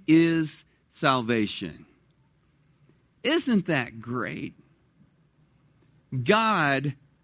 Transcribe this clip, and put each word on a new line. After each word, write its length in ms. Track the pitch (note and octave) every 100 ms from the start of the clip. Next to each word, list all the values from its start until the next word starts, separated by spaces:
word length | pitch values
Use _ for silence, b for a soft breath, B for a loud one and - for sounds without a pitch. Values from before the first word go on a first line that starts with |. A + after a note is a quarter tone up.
| -
is 580 | D#3+ E3 E3 D3+ - - _ _
salvation." 960 | - D3+ C3 A2+ A#2 G2+ - F2+ - - _ _ _ _ _ _ _ _ _ _ _ _ _
Isn't 440 | B3 D#4+ C4+ G#3+ F3
that 340 | D3 A2+ A2+
great? 540 | A2 B2 G2+ - - - _ _ _ _ _ _ _ _ _ _ _ _ _ _ _ C3+
God, 720 | A#2+ G#3+ A3 G3 D3 C#3 C#3+ - _ _